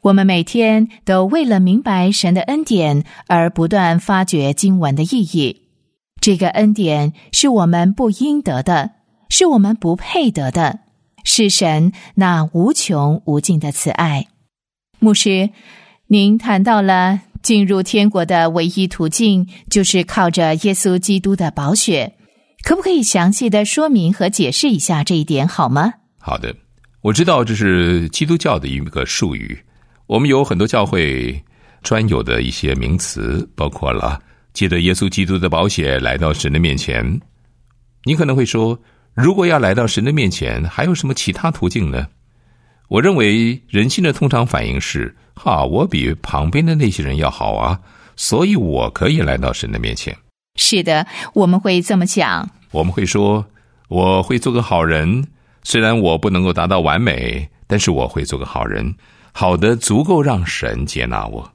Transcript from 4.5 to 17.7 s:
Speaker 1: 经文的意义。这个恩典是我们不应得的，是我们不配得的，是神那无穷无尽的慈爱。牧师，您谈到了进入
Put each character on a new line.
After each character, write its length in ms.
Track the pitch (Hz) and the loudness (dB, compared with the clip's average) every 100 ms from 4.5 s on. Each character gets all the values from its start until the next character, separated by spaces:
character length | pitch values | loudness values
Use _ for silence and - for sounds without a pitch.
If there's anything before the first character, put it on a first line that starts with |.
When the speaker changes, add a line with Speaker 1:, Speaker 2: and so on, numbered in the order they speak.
Speaker 1:
经 240 | 147 196 185 | 0 2 2
文 180 | 151 | 0
的 60 | 139 | 0
意 220 | 165 254 180 | -2 -2 0
义。 280 | 165 131 - _ _ _ _ _ - | 0 -2 -4 _ _ _ _ _ -2
这 160 | 214 180 | 0 2
个 120 | 180 | 0
恩 220 | - 214 | 2 2
典 420 | 214 170 147 147 - _ | 2 0 0 -2 -4 _
是 180 | - 285 | 0 2
我 160 | 226 | 4
们 260 | 170 170 175 | 2 4 2
不 200 | 208 240 | 2 -2
应 280 | 196 285 294 | 0 0 -2
得 180 | 285 131 | -2 -4
的， 300 | 156 170 214 _ _ _ _ | 0 0 -2 _ _ _ _
是 160 | - 359 | 2 4
我 100 | 247 | 4
们 180 | 196 | 2
不 200 | 220 170 | 0 -2
配 340 | 180 - 370 269 | -2 -2 0 0
得 220 | 185 135 | 0 -4
的， 300 | 175 156 - _ _ _ _ | 0 -2 -4 _ _ _ _
是 260 | - - 208 | -2 2 2
神 440 | - 175 156 170 - - | 2 0 2 2 0 -4
那 340 | - 185 170 156 | 0 2 2 0
无 180 | 170 175 | 0 2
穷 520 | 320 - 156 143 160 | 0 -2 0 0 0
无 140 | - 147 | 0 -2
尽 200 | - 160 | 0 -2
的 120 | 156 | -2
慈 180 | 139 156 | -4 -4
爱。 380 | - 165 139 - _ _ _ _ _ _ _ | -2 -2 -2 -6 _ _ _ _ _ _ _
牧 160 | 220 | 2
师， 340 | 208 208 190 202 - - - _ _ | 4 2 0 -2 -6 -20 -20 _ _
您 320 | _ 208 202 226 | _ 2 4 2
谈 260 | 226 196 | 2 2
到 200 | 202 214 | 4 2
了 380 | 196 185 185 196 _ - | 4 2 2 0 _ -10
进 220 | - 214 | 2 2
入 200 | 196 | 4